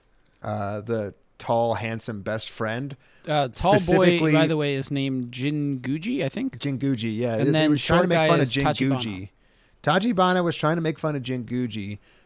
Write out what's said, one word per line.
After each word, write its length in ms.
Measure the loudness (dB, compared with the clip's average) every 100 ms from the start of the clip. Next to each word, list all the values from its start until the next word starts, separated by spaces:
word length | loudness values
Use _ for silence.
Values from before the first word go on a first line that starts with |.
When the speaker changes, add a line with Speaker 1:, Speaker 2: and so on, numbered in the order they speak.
| _ _ _ _
Speaker 1:
uh, 400 | -8 -4 -4 -6
the 320 | -4 -4 -4 -8 _ -14
tall, 360 | -2 0 2
handsome 460 | 0 -4 -6 -8 -8
best 300 | -6 -6 -8
friend. 440 | -6 -6 -4 -8 -12 _ _ -2
Speaker 2:
Uh, 220 | -2 -2
tall 240 | 0 2
boy, 60 | 2
Speaker 1:
Specifically 540 | 4 6 6 4 4
Speaker 2:
by 140 | 4 4
the 100 | 2
way, 160 | 0
is 160 | -2 -2
named 420 | -2 -2 -2 -6
Jinguji, 920 | -4 -2 -2 -2 -4 -4 -4 -4 -2
I 40 | -2
think. 300 | -2 -6 -4
Speaker 1:
Jinguji, 580 | -4 -2 -2 0 -2 -2
yeah. 200 | 0 2
Speaker 2:
And 100 | 2
Speaker 1:
They 40 |
Speaker 2:
then 180 | 4 4
Speaker 1:
were 60 | 2
trying 0 |
to 20 |
Speaker 2:
short 300 | 4 4 4
Speaker 1:
make 80 | 4
Speaker 2:
guy 120 | 4
Speaker 1:
fun 80 | 4
of 20 |
Speaker 2:
is 100 | 2
Tachibana. 460 | 0 0 0 0 0
Speaker 1:
Jinguji. 280 | -4 -8 -10 _ _ _ _ _
Tachibana 640 | 0 2 2 2 4 4
was 120 | 0 0
trying 200 | 0 0
to 60 |
make 160 | -2 -2
fun 180 | -4 -4
of 60 |
Jinguji 760 | -4 -6 -4 -4 -4 -6 -8 -10 _ _